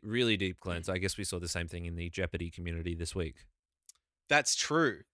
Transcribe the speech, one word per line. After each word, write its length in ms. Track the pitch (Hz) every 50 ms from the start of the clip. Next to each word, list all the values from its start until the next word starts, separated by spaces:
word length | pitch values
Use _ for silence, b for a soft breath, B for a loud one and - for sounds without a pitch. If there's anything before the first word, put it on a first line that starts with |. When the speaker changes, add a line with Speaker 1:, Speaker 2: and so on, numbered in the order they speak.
| -
Speaker 1:
really 320 | 104 110 120 123 117 107
deep 240 | 92 98 92 87 -
cleanse. 280 | - 92 87 85 82 -
I 100 | 92 92
guess 180 | 92 95 - -
we 60 | 98
saw 160 | - 95 87
the 80 | 87 82
same 180 | - 87 85
thing 200 | 87 - 87 85
in 100 | 85 85
the 120 | 85 85 85
Jeopardy 400 | - - 92 85 - 82 87 87
community 440 | - - 87 85 82 82 82 87 85
this 220 | 82 85 - -
week. 300 | 98 85 78 - - - - _ _ _ _ _ _ _ - - _ _ _ _ _ _ -
Speaker 2:
That's 260 | 147 151 143 - -
true. 460 | - - - 151 165 160 131 95 73 - _